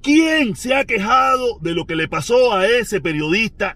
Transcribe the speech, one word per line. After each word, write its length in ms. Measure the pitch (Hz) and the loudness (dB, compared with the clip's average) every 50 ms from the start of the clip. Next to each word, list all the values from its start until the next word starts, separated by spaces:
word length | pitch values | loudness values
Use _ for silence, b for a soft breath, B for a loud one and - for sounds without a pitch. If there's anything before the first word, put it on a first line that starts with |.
| - | 0
¿Quién 520 | 269 294 311 320 320 311 311 294 226 180 | 4 4 4 4 4 2 0 0 0 -2
se 200 | - - 247 262 | -6 -4 -2 -2
ha 100 | 269 269 | -2 -2
quejado 720 | - 240 214 190 220 247 262 262 262 262 508 508 480 440 - 156 | -2 -4 -4 0 2 2 2 4 2 0 0 0 -4 -6 -4 -6
de 100 | 170 170 | -4 -4
lo 140 | 170 160 | -4 -6
que 100 | - 165 | -6 -4
le 100 | 160 160 | -4 -4
pasó 460 | - - 160 147 - 233 254 254 247 214 | -4 -4 -6 -4 0 2 4 4 4 2
a 160 | 190 190 202 | 2 2 2
ese 320 | 233 247 220 - 208 185 | 2 0 0 -2 -4 -4
periodista 760 | 135 170 156 151 151 151 170 214 226 214 - - 202 190 - | -2 -2 -2 -2 -2 0 0 0 0 -2 -4 -6 -6 -6 -6